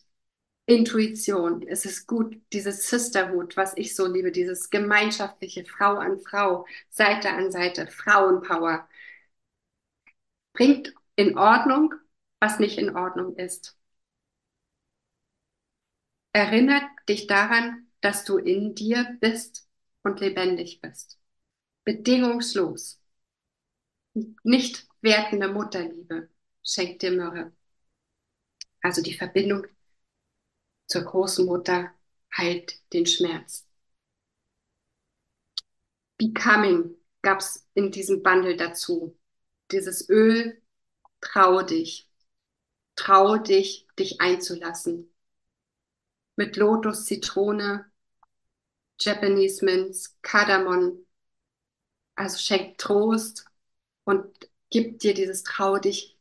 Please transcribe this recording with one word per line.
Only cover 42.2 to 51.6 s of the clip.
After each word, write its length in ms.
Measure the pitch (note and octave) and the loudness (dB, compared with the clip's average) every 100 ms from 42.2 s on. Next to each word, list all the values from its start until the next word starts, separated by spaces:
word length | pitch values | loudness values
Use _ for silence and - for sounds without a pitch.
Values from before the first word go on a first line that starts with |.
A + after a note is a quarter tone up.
| _ _ _ _ _ _ _ - | _ _ _ _ _ _ _ -8
Traue 440 | - F#3+ G3+ A3 | 6 6 8 4
dich, 480 | A3 G3 G3 - _ - | 4 2 2 -6 _ -6
dich 220 | F#3+ - | -6 -2
einzulassen. 920 | F3+ F3+ F3+ E3+ E3+ - F3 E3+ E3+ _ _ _ _ _ _ _ _ _ _ _ _ - | 0 0 -4 -8 -8 -8 -6 -8 -12 _ _ _ _ _ _ _ _ _ _ _ _ -6
Mit 200 | G#3 - | -6 2
Lotus, 500 | G#3 A3 A3 G#3 - | 2 4 0 -6 -6
Zitrone, 840 | G3 - F#3+ G#2 G#3 G3+ G3+ - _ _ _ _ _ _ _ _ _ _ - | -6 -4 -2 -2 -2 -4 -6 -10 _ _ _ _ _ _ _ _ _ _ -6
Japanese 640 | G#3 G3+ G3+ G3 F#3+ - | -4 0 2 4 2 2
Mints, 520 | F#3+ F#3 F#3+ - - _ | 0 2 -2 -8 -14 _
Kardamom. 840 | - G#3 G#3 F#3+ F#3 F#3 F3+ F3+ - _ _ _ _ _ | 0 2 4 2 2 2 2 -2 -14 _ _ _ _ _